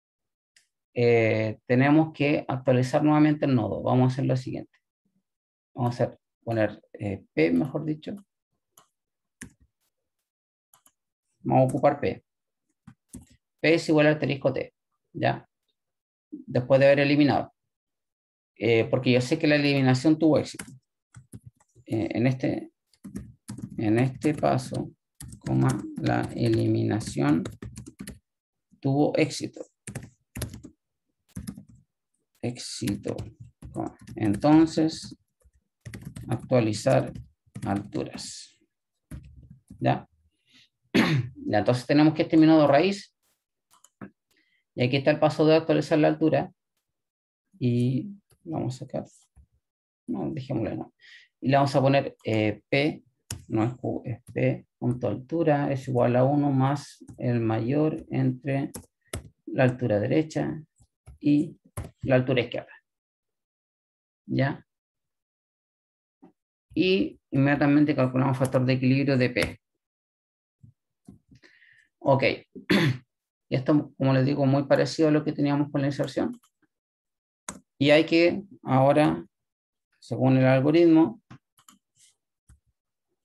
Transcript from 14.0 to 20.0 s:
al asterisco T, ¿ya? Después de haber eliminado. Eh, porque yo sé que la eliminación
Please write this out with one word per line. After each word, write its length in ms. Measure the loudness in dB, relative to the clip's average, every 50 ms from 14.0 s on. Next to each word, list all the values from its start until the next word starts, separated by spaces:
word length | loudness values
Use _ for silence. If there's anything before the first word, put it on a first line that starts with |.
| 4
al 60 | 4 2
asterisco 380 | 2 -2 -4 -4 -2 -2 -2
T, 220 | -2 -2 -6 -10 _ _ _ _ _ _ _ _ -8
¿ya? 340 | -2 -2 -2 -2 -4 -8 _ _ _ _ _ _ _ _ _ _ _ _ _ _ _ _ _
Después 500 | -20 -18 -14 -4 -4 -2 2 2 4 6
de 80 | 6
haber 140 | 6 6 4
eliminado. 520 | 4 2 4 4 4 4 2 0 -2 -4 _ _ _ _ _ _ _ _ _ _ _ _ _ _ _ _ _ _ _ _ _
Eh, 300 | -4 0 2 2 2 2
porque 260 | 0 -2 0 2 2
yo 100 | 2 2
sé 180 | 2 0 -2 0
que 80 | 2
la 80 | 2 2
eliminación 640 | 2 2 2 2 2 2 2 2 2